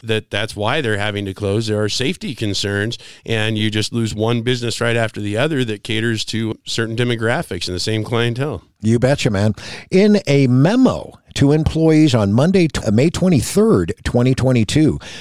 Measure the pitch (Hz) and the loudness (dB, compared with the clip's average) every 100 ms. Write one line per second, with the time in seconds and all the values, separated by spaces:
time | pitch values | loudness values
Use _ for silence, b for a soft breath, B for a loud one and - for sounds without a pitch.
0 | 113 110 - 101 110 - 104 151 123 104 | -6 -4 -4 -6 -6 -4 -4 -2 -2 -2
1 | 104 101 101 92 101 104 110 104 107 - | -4 -4 -6 -6 -2 -2 -2 -2 -2 -2
2 | 127 - 214 120 107 95 101 101 104 - | -4 -6 -8 -8 -6 -4 -4 -2 -4 -6
3 | B B - 110 107 107 107 107 107 117 | B B -6 -2 -2 -2 -2 -2 -4 -4
4 | 113 104 110 120 117 127 117 - 117 117 | -4 -2 -2 -2 -2 -4 -4 -4 -2 0
5 | 113 110 104 104 151 147 123 104 - 110 | -2 -4 -6 -2 -2 -2 -2 -4 -4 -4
6 | 117 110 - 110 113 110 - - 113 113 | -2 -4 -4 -6 -6 -8 -8 -6 -4 -2
7 | 123 117 113 139 - 98 - 90 - 110 | -2 -2 -2 -2 -4 -8 -6 -6 -4 -4
8 | 107 117 117 120 143 117 - _ 110 117 | -2 -2 -2 -2 -6 -8 -12 _ 0 2
9 | 123 147 131 98 107 104 B B B 185 | 2 2 0 0 0 -2 B B B 2
10 | 208 208 - 143 135 127 147 247 247 80 | 4 4 2 2 4 4 4 4 2 2
11 | - - _ - 139 156 151 160 160 156 | -8 -18 _ 0 2 4 2 2 4 6
12 | 156 117 101 107 156 190 165 - - 104 | 4 4 2 2 4 4 2 0 0 2
13 | 151 - 185 156 - - 220 139 85 - | 2 2 2 2 2 2 4 4 2 -4
14 | - 123 123 131 127 123 110 147 156 139 | -2 2 2 2 2 2 2 2 2 0
15 | B B | B B